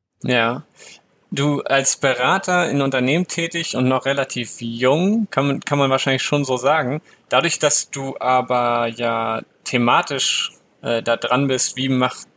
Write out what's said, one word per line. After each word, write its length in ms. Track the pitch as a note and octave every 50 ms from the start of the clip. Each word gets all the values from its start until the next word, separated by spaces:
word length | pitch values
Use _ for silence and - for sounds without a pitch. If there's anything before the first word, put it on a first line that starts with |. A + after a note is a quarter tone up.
| _ _ _ _ -
Ja. 400 | B2 B2+ B2 A2+ A#2 A#2+ C#3 D3+ _ _ _ - - - - _ _ _ _ _ _
Du 300 | - C#3 C#3+ D3 D3 C#3
als 360 | - - C3+ C3+ C3 - - -
Berater 720 | - C#3 B2+ A#2+ B2 C3 E3+ F#3+ F#3 - F3+ F3+ F3 -
in 100 | C3+ C#3+
Unternehmen 460 | C#3 C#3 C3 C3 B2 B2+ C#3+ E3+ F3+ -
tätig 480 | - - E3 E3 - E3+ D#3+ - -
und 120 | A#2 B2+ B2+
noch 180 | C3 B2+ - C3+
relativ 540 | C#3 C#3 C3+ - - B2+ A#2+ G#2+ - -
jung, 640 | A#2+ A#2 A#2 A#2 B2 B2+ C#3 D#3+ F3 G3 G#3+ A#3 A3 -
kann 160 | - - C#3
man, 140 | C#3+ C#3 B2+
kann 180 | - - D3 C#3+
man 140 | C#3+ C3+
wahrscheinlich 320 | C3+ C3 - C#3+ C3 B2+ -
schon 200 | - - D3 C#3+
so 140 | C3 C3 B2
sagen. 440 | A#2+ C3+ D3+ D#3+ C#3+ B2 C3+ D#3 - - - _ _ _
Dadurch, 300 | - B2+ D3 E3+ - -
dass 320 | - D3 C#3 - - -
du 240 | - C#3 C3+ C3+ C3 -
aber 680 | - B2 B2+ B2+ B2 B2 C3 B2 A#2+ A#2+ A#2+ A#2+ A#2 A#2
ja 560 | A#2 A#2 A#2+ A#2 A#2 A2+ A2+ A2+ A2+ A2+ - _ _ _ _
thematisch, 880 | - - B2 A#2+ A#2+ B2+ D#3+ F3 - D3 C3+ B2 - - - - - - - _ _ _ _
äh, 220 | - B2+ A#2+ A#2 -
da 140 | - A#2 A2+
dran 300 | - - B2 B2+ C#3+ C#3
bist, 300 | C3+ B2+ - - - -
wie 100 | C3 C3+
macht 400 | C3+ B2+ B2+ B2+ - - - _ _